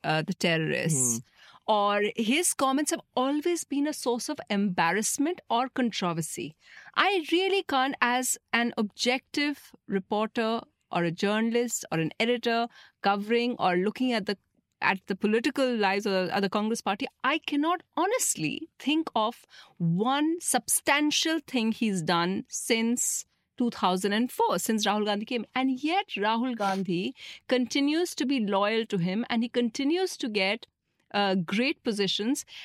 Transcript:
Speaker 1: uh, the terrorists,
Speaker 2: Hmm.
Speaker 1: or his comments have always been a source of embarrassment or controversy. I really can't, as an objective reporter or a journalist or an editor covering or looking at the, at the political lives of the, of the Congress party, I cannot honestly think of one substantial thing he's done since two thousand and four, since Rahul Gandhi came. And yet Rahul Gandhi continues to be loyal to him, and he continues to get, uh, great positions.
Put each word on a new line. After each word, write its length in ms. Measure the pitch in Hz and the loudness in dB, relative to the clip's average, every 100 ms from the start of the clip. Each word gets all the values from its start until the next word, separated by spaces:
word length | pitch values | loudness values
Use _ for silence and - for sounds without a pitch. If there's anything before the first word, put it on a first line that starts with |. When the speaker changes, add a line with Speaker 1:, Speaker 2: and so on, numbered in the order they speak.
Speaker 1:
uh, 180 | 156 156 | 0 0
the 140 | 156 - | -2 -2
terrorists, 800 | 175 160 156 135 160 139 123 117 | 0 2 0 0 0 0 0 -4
Speaker 2:
Hmm. 560 | - _ - - - | -8 _ -20 -8 -2
Speaker 1:
or 300 | 214 202 208 208 - | 2 2 2 0 0
his 380 | 220 294 349 | 0 2 2
comments 380 | - 269 269 294 | 2 2 2 0
have 100 | 349 - 254 | -4 -4 -2
always 480 | 262 294 349 339 | 0 0 0 -2
been 240 | - 285 302 | -2 -2 -2
a 60 | |
source 360 | - 254 240 - | -2 -2 -2 -4
of 100 | 302 - | -6 -2
embarrassment 920 | 202 202 180 165 196 214 - 294 359 - | 0 0 2 2 2 0 0 -2 -2 -2
or 180 | 233 262 | -2 0
controversy. 840 | - 233 - 180 160 156 - 147 - - - - - | -2 -2 0 -2 -2 -4 -6 -10 -12 -20 -20 -4 2
I 300 | 359 381 285 | 2 2 2
really 320 | 349 381 392 | 2 2 0
can't, 320 | - 269 269 - | 0 0 0 0
as 360 | 240 247 254 - _ | 0 2 -2 -4 _
an 200 | 233 240 - | 0 0 0
objective 920 | 208 - 240 254 - 294 294 277 - - - | -4 -2 0 -2 -2 -2 -2 -2 -12 -16 -4
reporter 760 | 196 - 208 220 240 220 226 - _ - | -4 -2 -2 -2 -2 0 -2 -6 _ -4
or 120 | 170 | -2
a 80 | 170 | 0
journalist 720 | 170 202 214 226 240 240 - - | 0 0 2 2 2 0 -4 -4
or 80 | 160 | -2
an 120 | 160 - | 0 0
editor 480 | 233 240 240 233 233 - - _ | 0 0 0 0 -2 -8 -20 _
covering 540 | 196 202 208 233 240 - | 0 0 2 0 0 0
or 180 | 185 175 | 2 2
looking 380 | 208 - 254 | 0 0 0
at 140 | 226 196 | 0 -2
the, 100 | 196 _ _ _ - | -6 _ _ _ -2
at 200 | - 190 - | 0 0 -2
the 80 | 190 | -2
political 600 | 214 226 285 277 254 233 | 2 2 0 0 0 2
lives 300 | 196 202 214 | 0 0 0
of 60 | |
the, 240 | 190 180 202 | 0 0 0
of 80 | |
the 60 | 196 | 0
Congress 320 | 214 214 226 | 0 0 -2
party, 260 | 202 202 - _ | -2 -4 -6 _
I 160 | 254 302 | -2 -2
cannot 420 | - 285 320 359 - - | 0 0 0 -2 -4 -2
honestly 720 | 381 508 - - 156 - - - | 0 0 0 -2 -4 -6 -10 -6
think 320 | 262 311 - 226 | 0 0 0 -2
of 280 | 214 - - - - - | -2 -4 -16 -20 -16 -4
one 600 | 170 175 240 285 311 349 | 0 2 2 2 0 0
substantial 1000 | - 247 - - - 294 302 - 330 320 - | 0 -2 0 -2 2 2 2 2 0 -2 -2
thing 240 | 254 220 | -2 0
he's 320 | - 220 190 | 0 0 0
done 420 | 160 175 175 202 - | 0 2 0 -2 -6
since 800 | - - 226 226 247 - - - _ _ - | -6 -2 0 2 0 -2 -4 -8 _ _ -2
two 120 | 240 | -2
thousand 420 | - 190 185 202 | 2 2 2 2
and 180 | 214 247 | 0 0
four, 300 | - 466 175 | 0 0 0
since 260 | - 220 214 | 0 0 0
Rahul 200 | 214 208 | 0 0
Gandhi 180 | 208 | -2
came. 220 | 220 240 - 254 | -2 -6 -4 -2
And 260 | 262 254 | 0 0
yet 280 | 302 381 - 214 | 0 -2 -2 -2
Rahul 400 | 214 226 254 226 | 0 0 -2 -2
Gandhi 580 | 196 190 190 175 233 - - - - | -2 -2 -2 -2 -4 -8 -16 -12 -2
continues 640 | 254 240 285 277 320 359 - | 0 0 0 2 0 -2 -2
to 100 | 262 | -2
be 200 | 277 202 | 0 2
loyal 400 | 196 208 226 226 | 2 2 0 0
to 100 | 196 | 0
him, 280 | 180 202 - | 0 0 0
and 140 | 226 | 0
he 40 | 240 | 0
continues 720 | 240 240 - 277 349 370 - | 0 -2 0 0 0 -2 -4
to 100 | 262 | -4
get, 400 | 208 190 226 - _ _ _ - | 0 0 -2 -8 _ _ _ -6
uh, 220 | 202 196 190 | 0 2 0
great 460 | 160 202 269 - | 0 0 0 0
positions. 640 | 240 208 190 - 220 294 - - | -2 0 0 0 0 -2 -6 -16